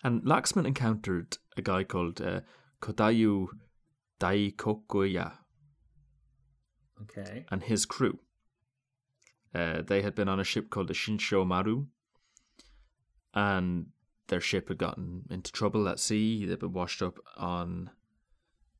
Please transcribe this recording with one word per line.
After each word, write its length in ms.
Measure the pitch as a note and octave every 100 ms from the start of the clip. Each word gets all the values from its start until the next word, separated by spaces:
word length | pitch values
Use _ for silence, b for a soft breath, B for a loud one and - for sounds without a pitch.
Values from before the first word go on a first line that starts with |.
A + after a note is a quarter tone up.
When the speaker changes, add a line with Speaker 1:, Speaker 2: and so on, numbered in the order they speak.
Speaker 1:
And 200 | C3 A#2
Laxman 440 | B2 D#3 - G3+ C3+
encountered 720 | C3+ A#2+ G#2+ G2+ F2+ E2+ - _ -
a 60 |
guy 220 | F#2+ F#2+
called, 360 | F#2+ F#2 F2 -
uh, 180 | F#2+ F#2 b b b _
Kodayu 680 | - G#2+ A2 A#2 A2 G2+ F#2 - - _ _ _ _ -
Daikokuya 1120 | F2+ G2+ G2+ G2 - G#2+ - G2+ G2 F#2 E2 - _ _ _ _ _ _ _ _ _ _ _ _ _ _ _ -
Speaker 2:
Okay. 420 | G#2+ - G2 G#2+ D#3
Speaker 1:
and 120 | G2
his 220 | - G#2+
crew. 340 | - - A#2+ - _ _ _ _ _ _ _ _ _ _ _ _ _
Uh, 280 | F2 E2+ E2
they 200 | D#2+ G2
had 120 | G2+
been 140 | G2 G2
on 120 | F#2+
a 40 |
ship 260 | G2 A#2 -
called 180 | G2+ F2+
the 60 |
Shinsho 520 | F2+ - G#2+ - G2 F#2
Maru, 400 | F2+ G2 A#2+ C#3+ _ _ _ b b b b b b b b _ _ _
and 520 | G#2 G2+ F#2+ F2+ F2 E2 - _ _ -
their 120 | F2+
ship 280 | - G2 -
had 100 | F2
gotten 460 | F2+ - F2+ F2+ -
into 220 | F#2 -
trouble 360 | - G#2+ G#2 G2
at 120 | -
sea. 440 | - G#2+ A2 A2
They'd 140 | F#2+ F2+
been 140 | F2+
washed 300 | F2+ F2+ -
up 160 | F#2 - - -
on 540 | F2 F2 F2 F2 F2+ - _ _ _ _ _ _ _ _